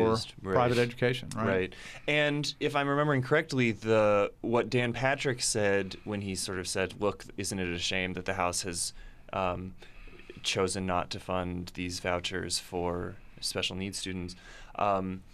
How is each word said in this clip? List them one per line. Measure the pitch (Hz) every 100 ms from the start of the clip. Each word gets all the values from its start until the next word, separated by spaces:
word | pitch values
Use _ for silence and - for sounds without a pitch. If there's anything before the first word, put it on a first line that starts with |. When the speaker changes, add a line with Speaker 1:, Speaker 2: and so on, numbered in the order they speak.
| 113
Speaker 1:
used, | 113 - -
right. | 95
Speaker 2:
private | 95 123 120
education, | 120 120 123 127 - 110
right? | 110
Speaker 1:
Right. | 95 92 - - - -
And | 147 147 147 143 -
if | 143 143
I'm | 143
remembering | 143 151 139
correctly, | 123 151 165 135 120
the, | 101 110 110 107 101 101 -
what | 113 117 107
Dan | 123 123
Patrick | 113 131 139 143 123
said | - 110 101 98 95 95
when | - 104
he | 101 92
sort | - 92
of | 87
said, | 98 92 -
"Look, | 101 - - -
isn't | 98 98
it | 90
a | 85
shame | - 95 92
that | 90 87
the | 95
House | 90 87
has, | 98 85 - - - - -
um, | 98 92 90 92 - - - - - - -
chosen | - - 92 98 92
not | 90 -
to | 98
fund | - 92 90 90 90
these | - 90 87
vouchers | 92 87 87 92 90 -
for | - 92 87 87 92 98 - -
special | - 95 - 92
needs | 98 95
students," | 98 92 90 90 - - - -
um, | 101 95 92 92 -